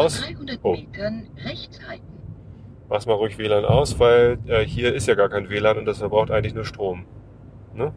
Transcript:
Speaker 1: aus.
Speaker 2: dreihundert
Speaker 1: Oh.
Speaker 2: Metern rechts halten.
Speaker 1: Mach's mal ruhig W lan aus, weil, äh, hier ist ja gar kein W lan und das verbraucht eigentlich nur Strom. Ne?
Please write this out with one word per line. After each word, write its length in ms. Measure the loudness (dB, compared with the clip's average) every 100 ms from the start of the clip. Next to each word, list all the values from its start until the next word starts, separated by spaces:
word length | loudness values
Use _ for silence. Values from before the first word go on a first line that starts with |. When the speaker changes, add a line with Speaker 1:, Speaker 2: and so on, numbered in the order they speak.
Speaker 1:
aus. 160 | 2 0
Speaker 2:
dreihundert 380 | -8 -12 -12 -4
Speaker 1:
Oh. 100 | -2
Speaker 2:
Metern 560 | -2 -6 -8 -8 -8 -14 -14
rechts 360 | -12 -12 -14 -18 -16
halten. 180 | -16 -18 -18 -18 -18 -20 -20 -20 -18 -6
Speaker 1:
Mach's 180 | -4 0
mal 80 |
ruhig 220 | 0 0 -2
W 80 | 0
lan 180 | 2
aus, 340 | 4 4 2 4
weil, 400 | 6 6 6 2 0
äh, 180 | 0
hier 300 | 0 0 0
ist 120 | 0 2
ja 80 |
gar 140 | 4 2
kein 200 | 0 -4
W 80 | 0
lan 200 | 2 2
und 60 | -2
das 120 | -4
verbraucht 320 | 0 0 2
eigentlich 240 | 0 -2
nur 100 | -4
Strom. 400 | -8 -6 -6 -6 -12 -20 -20 -20 -20 -20 -14
Ne? 180 | -6 -6